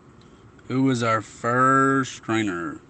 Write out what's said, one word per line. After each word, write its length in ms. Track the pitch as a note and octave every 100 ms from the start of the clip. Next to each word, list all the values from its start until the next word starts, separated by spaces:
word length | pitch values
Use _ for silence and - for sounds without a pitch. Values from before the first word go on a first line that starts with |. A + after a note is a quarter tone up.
| - - - - - - -
Who 160 | B2+
was 180 | C3+ B2
our 200 | A#2 A2
first 1000 | G2+ - A#2 B2 C3 C3+ C3+ C3+ C3 -
trainer? 580 | - A2 G#2 F2 D#2 -